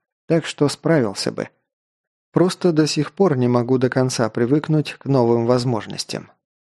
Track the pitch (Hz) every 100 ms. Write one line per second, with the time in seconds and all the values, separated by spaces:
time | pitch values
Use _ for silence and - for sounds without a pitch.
0 | _ _ - 165 - - 143 - 156 160
1 | 110 95 - - - _ _ _ _ _
2 | _ _ _ 151 180 - 180 156 151 -
3 | 143 - 196 131 123 120 120 131 127 135
4 | 131 - 110 - 117 147 147 156 147 -
5 | 127 139 117 117 117 127 123 110 - -
6 | - - - _ _ _ _ _